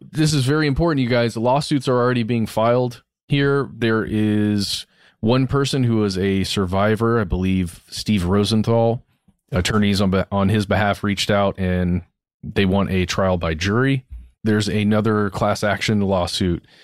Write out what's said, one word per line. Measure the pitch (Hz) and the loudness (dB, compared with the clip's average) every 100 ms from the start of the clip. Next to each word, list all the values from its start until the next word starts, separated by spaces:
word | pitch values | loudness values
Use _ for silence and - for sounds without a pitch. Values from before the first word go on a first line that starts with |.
this | - 117 156 | -10 -2 0
is | 147 127 | 2 0
very | 151 151 | 0 0
important, | 135 170 147 | 0 0 0
you | 123 | 0
guys. | 123 117 113 | 2 0 0
Lawsuits | 117 139 147 147 131 | 0 0 0 -2 0
are | 123 | 2
already | 123 123 | 2 0
being | 113 120 107 | 0 -2 -2
filed | - 113 123 123 120 _ _ - | 0 2 2 0 -6 _ _ -4
here. | 143 143 139 127 | 0 2 0 -2
There | 117 113 113 98 | -2 0 0 0
is | 107 107 107 107 104 98 - - _ _ _ | 0 2 2 2 0 -2 -6 -10 _ _ _
one | 110 123 131 | 0 2 2
person | 139 139 143 | 0 0 0
who | 120 113 | 2 2
is | 104 95 | 0 0
a | 98 98 | 0 0
survivor, | 95 - 92 95 104 107 113 117 | 0 -2 -2 0 0 2 0 0
I | |
believe | 98 90 92 95 87 - - | 0 -2 0 0 -2 -8 -16
Steve | - - 107 87 | -8 -2 0 2
Rosenthal. | 98 101 110 104 117 117 117 - _ _ _ _ | 2 2 0 2 2 2 -2 -8 _ _ _ _
Attorneys | - 87 110 101 98 | -4 0 2 2 2
on | 101 | 2
be-, | 92 90 | 0 0
on | 101 98 | 0 2
his | 107 101 | 2 0
behalf | 98 104 98 | 0 0 0
reached | 104 98 - | -2 -2 0
out | 101 101 - | 2 0 -2
and | 92 90 90 87 - _ _ _ | -2 0 0 -2 -6 _ _ _
they | - 101 98 | -8 -2 0
want | 98 98 | 2 0
a | 95 90 | -2 -2
trial | - 95 90 | 0 0 0
by | 85 | -2
jury. | 78 95 107 135 135 - - - _ | -4 -2 0 0 -2 -6 -16 -20 _
There's | 110 107 104 | -2 0 0
another | 104 104 107 110 107 104 | 0 2 2 2 0 -2
class | - 104 104 | -2 -2 0
action | 107 104 - 107 | -2 -2 0 0
lawsuit | 101 95 85 - 92 85 - - | 0 0 -2 -2 -2 -2 -6 -20